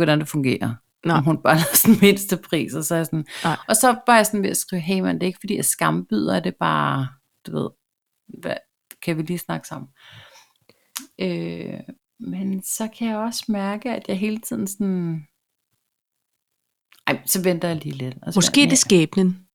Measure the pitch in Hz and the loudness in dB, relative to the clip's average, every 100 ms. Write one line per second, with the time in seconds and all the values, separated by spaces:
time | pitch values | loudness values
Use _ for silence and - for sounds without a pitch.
0 | 160 151 151 151 131 - 113 117 _ _ | 4 2 0 -2 0 0 -2 -6 _ _
1 | 165 156 143 156 - 160 165 - - 220 | 0 2 2 2 4 4 4 4 6 8
2 | 202 196 - 175 - 165 - 147 156 170 | 6 6 0 -6 -2 -2 -2 -4 -2 -2
3 | 160 156 147 - 170 151 - 220 254 240 | -2 -4 -6 -4 -2 -2 0 4 4 2
4 | - 233 208 208 190 175 - 180 160 190 | 4 4 4 0 -2 -2 -4 -4 -2 0
5 | 185 170 180 - 190 - - - 160 165 | 0 0 -2 -4 -4 -2 -2 0 0 0
6 | 180 214 156 185 175 - 165 156 147 139 | -2 -2 0 0 -2 -2 -2 0 0 -2
7 | 131 - _ _ - 156 - - _ _ | -4 -8 _ _ -10 -6 -6 -10 _ _
8 | _ _ - - - - - _ - - | _ _ -20 -14 -10 -10 -12 _ -20 -8
9 | - 160 160 175 - 165 - 151 139 _ | -4 -4 -4 -6 -6 -10 -10 -14 -14 _
10 | - - - - _ _ _ _ _ - | -20 -20 -20 -20 _ _ _ _ _ -18
11 | - - 185 170 170 170 - - - - | -18 -8 -6 -6 -6 -8 -10 -12 -14 -20
12 | _ _ 180 185 196 190 - - 220 - | _ _ -10 -8 -6 -6 -6 -8 -8 -6
13 | 233 214 226 233 - 208 196 208 240 - | -6 -4 -6 -6 -6 -4 -4 -6 -6 -8
14 | - 190 214 220 - 233 196 - 196 185 | -6 -4 -4 -6 -8 -6 -6 -4 -2 -2
15 | 170 160 147 _ _ _ _ _ _ _ | -4 -6 -10 _ _ _ _ _ _ _
16 | _ _ _ _ _ _ _ _ _ _ | _ _ _ _ _ _ _ _ _ _
17 | - 131 - 190 185 170 175 160 151 135 | -4 -2 -2 0 2 0 -2 -4 -6 -8
18 | 127 - - 185 165 - 170 262 - 180 | -8 -8 -2 2 4 6 6 4 6 4
19 | 156 - 185 185 _ | 4 2 2 0 _